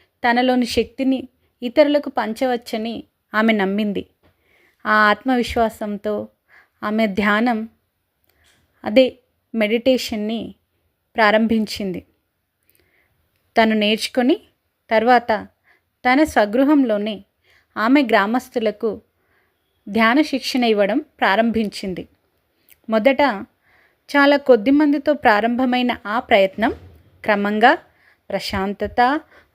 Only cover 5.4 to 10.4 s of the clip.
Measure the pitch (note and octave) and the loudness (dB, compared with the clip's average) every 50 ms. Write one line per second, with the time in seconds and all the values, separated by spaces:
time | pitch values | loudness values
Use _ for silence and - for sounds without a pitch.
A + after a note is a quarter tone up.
5.4 | A3+ - - A#3+ A3+ G#3+ A3 - A3+ G#3 G#3 F#3+ - G#3+ G#3 G#3+ G#3+ - _ _ | -2 -2 -2 -2 -2 -2 -2 -6 -8 -8 -8 -6 -6 -6 -6 -6 -8 -10 _ _
6.4 | _ _ _ _ _ _ _ _ G#3+ G#3+ G#3+ A3 A3+ G#3 F#3 G#3+ G3+ G#3+ G#3 G#3+ | _ _ _ _ _ _ _ _ -8 -4 -2 -2 -2 -2 -2 -2 0 0 2 2
7.4 | A#3 B3 A3+ G#3+ A3+ A3+ _ _ _ _ _ _ _ _ _ _ _ _ _ _ | 0 0 -2 -4 -6 -10 _ _ _ _ _ _ _ _ _ _ _ _ _ _
8.4 | _ _ _ _ _ _ _ _ - G#3+ G#3+ C4 C4 A#3+ - _ _ _ _ _ | _ _ _ _ _ _ _ _ -6 0 4 4 4 4 0 _ _ _ _ _
9.4 | _ _ - A3+ G#3+ G#3 A3+ A#3 A3+ C4 C4 A#3+ - - A#3 G#3 G#3 G#3+ A#3 A3 | _ _ -4 -4 -2 0 -2 0 2 2 0 0 -2 -6 -8 -6 -6 -6 -6 -8